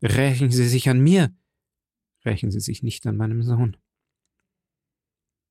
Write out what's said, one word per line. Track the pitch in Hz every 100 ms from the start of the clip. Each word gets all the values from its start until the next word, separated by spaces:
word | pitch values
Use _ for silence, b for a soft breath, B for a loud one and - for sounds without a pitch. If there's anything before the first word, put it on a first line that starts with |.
Rächen | 110 127 139 127 135
Sie | 127 120
sich | 127 139
an | 127
mir. | 147 190 127 - _ _ _ _ _ _ _ _ 117
Rächen | 95 110
Sie | 101
sich | - -
nicht | 120 - 117
an | 104
meinem | 110 117
Sohn.“ | 117 120 120 - _ _ _ _ _ _ _ _ _ _ _ _ _ _ _ _ _